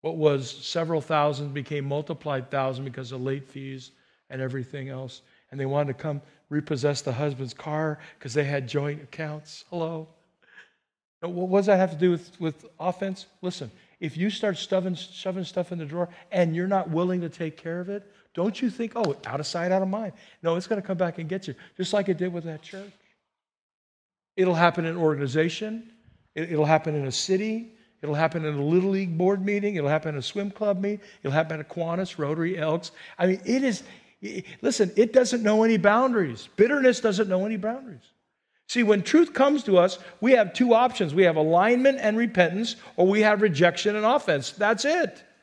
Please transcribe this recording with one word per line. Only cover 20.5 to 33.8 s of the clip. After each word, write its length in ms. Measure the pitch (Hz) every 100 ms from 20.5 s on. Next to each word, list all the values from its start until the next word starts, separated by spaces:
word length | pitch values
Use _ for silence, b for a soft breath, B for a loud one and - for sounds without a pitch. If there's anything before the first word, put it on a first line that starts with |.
it's 140 | 170 175
gonna 120 | 214
come 160 | 190 185
back 220 | 175 170
and 100 | 160
get 200 | 185 196
you, 60 | 127 B -
just 160 | 185
like 160 | 208 202
it 80 | 175
did 160 | 180
with 120 | 175
that 180 | 165 156
church. 300 | - 196 202 _ _ _ _ _ _ _ _ _ _ _ _ _ _ -
It'll 180 | 185
happen 300 | 165 170 170 165
in 60 |
an 40 | 170
organization. 960 | 160 147 139 143 165 - 214 226 - _ _ _ _
It, 180 | - 170
it'll 120 | 160
happen 300 | 151 156 156
in 120 | 151 135
a 60 |
city. 600 | 123 - 190 214 220 226 b b b
It'll 120 | 147
happen 320 | 147 160 165 156
in 80 |
a 80 | 147
Little 280 | 143 175 190
League 280 | 190 190 165
board 260 | 180 202
meeting. 300 | 190 202 208
It'll 160 | 196 139
happen 240 | 156 156
in 40 | 147
a 40 |
swim 280 | 127 208 202
club 300 | - 214 190
meeting. 200 | 196 208 B B
It'll 120 | 139
happen 260 | 143 156 160
at 80 | 151
Kiwanis, 500 | - 165 170 170 -
Rotary, 380 | 143 156 165 175
Elks. 360 | 156 165 170 B B B
I 80 | 180
mean, 160 | 185
it 180 | - 247
is, 200 | 269 208